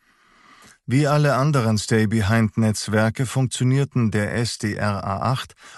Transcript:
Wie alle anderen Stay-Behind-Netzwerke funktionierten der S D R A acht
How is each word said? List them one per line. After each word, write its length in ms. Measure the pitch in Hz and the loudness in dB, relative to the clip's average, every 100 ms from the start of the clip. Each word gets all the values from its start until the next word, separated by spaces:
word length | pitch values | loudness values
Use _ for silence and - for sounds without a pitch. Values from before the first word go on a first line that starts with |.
| _ _ _ _ _ - - _ - | _ _ _ _ _ -20 -20 _ -2
Wie 200 | 123 147 | 0 2
alle 260 | 147 147 | 2 2
anderen 440 | 123 139 143 113 107 | 2 2 2 2 0
Stay-Behind-Netzwerke 1500 | - 113 110 113 98 113 107 - 110 104 - 107 110 110 127 | 0 0 2 0 2 2 2 0 0 -2 -2 0 0 0 -4
funktionierten 840 | - 127 - 127 135 139 131 113 | -2 -2 0 0 0 0 0 0
der 220 | 107 104 | 0 -2
S 240 | 104 117 - | -2 -4 -4
D 160 | 107 | -6
R 280 | - 104 98 | -4 -4 -4
A 300 | 95 98 110 | -4 -4 -2
acht 220 | 131 - - - | -2 -6 -18 -20